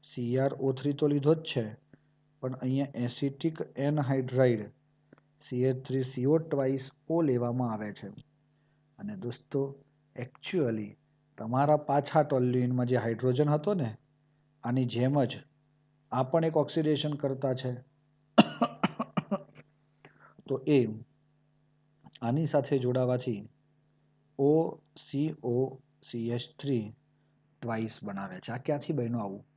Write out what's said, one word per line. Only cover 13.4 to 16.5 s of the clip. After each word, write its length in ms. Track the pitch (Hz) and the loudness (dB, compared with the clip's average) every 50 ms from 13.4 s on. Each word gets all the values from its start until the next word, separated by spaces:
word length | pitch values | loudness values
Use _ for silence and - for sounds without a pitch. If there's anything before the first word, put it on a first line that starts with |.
| 151 147 | 4 4
હતો 240 | 147 151 - 202 208 | 4 2 2 0 0
ને, 240 | 185 135 110 107 - _ _ _ _ _ _ _ _ _ _ _ _ - | 0 -2 -4 -6 -10 _ _ _ _ _ _ _ _ _ _ _ _ -4
આની 220 | 120 123 131 127 | -2 0 0 0
જેમ 380 | 117 107 117 123 131 143 147 127 | 0 0 0 2 2 4 2 2
જ 200 | - - - - _ _ _ _ _ _ _ _ _ _ _ _ _ | 0 -2 -10 -14 _ _ _ _ _ _ _ _ _ _ _ _ _
આ 120 | - 123 131 | -2 -2 0
પણ 220 | 131 - 165 160 | 2 2 2 2
એક 120 | 165 | 2